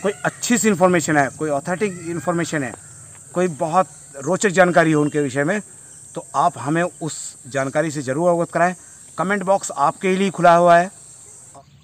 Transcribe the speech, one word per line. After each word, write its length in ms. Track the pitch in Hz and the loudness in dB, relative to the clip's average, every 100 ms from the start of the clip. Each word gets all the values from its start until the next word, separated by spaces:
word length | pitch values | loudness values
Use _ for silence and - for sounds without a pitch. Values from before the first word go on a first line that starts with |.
कोई 80 | 202 | -6
अच्छी 460 | 202 165 - - 240 | -2 -4 -4 -2 0
सी 100 | 214 | 2
information 500 | 175 185 180 151 151 | 4 4 4 2 0
है, 120 | 135 | 0
कोई 200 | 147 156 | -4 -4
authentic 440 | 143 170 180 214 | -4 -4 -4 -4
information 680 | 175 165 170 180 170 165 160 | -6 -8 -6 -4 -4 -2 -4
है, 100 | 127 101 - - - - - | -6 -10 -18 -20 -20 -20 -10
कोई 140 | 175 185 | -4 -4
बहुत 400 | 139 170 175 185 - - 139 | -2 -2 0 0 -6 -20 -10
रोचक 340 | 139 180 214 | -4 -2 0
जानकारी 420 | 175 180 170 160 | 4 4 6 4
हो 100 | 151 | 2
उनके 200 | 147 147 | 2 0
विषय 220 | 143 131 | -2 -2
में, 180 | 147 208 - - - - - - | -2 -2 -8 -20 -20 -20 -16 -16
तो 120 | - 135 | -6 -2
आप 180 | 165 135 | -2 -2
हमें 260 | 127 160 | -4 -2
उस 640 | 175 - 160 - - - 127 | -2 -6 -10 -10 -14 -18 -8
जानकारी 440 | 135 135 151 160 | -6 -4 -2 -4
से 100 | 143 | -6
ज़रूर 280 | 127 135 175 | -6 0 0
अवगत 220 | 170 165 | 0 -2
कराएं। 240 | 170 175 180 - - - - | 0 -2 -2 -14 -20 -16 -6
कमेंट 260 | 170 202 | -4 -2
बॉक्स 280 | 185 196 - | 0 -2 -2
आपके 440 | - 147 - 190 185 | -2 -2 0 -2 0
लिए 140 | 196 | -2
खुला 260 | 160 175 170 | 2 4 6
हुआ 220 | 175 170 | 6 6
है। 140 | 185 - - - - - - 139 - _ | 4 -6 -20 -20 -20 -20 -20 -20 -20 _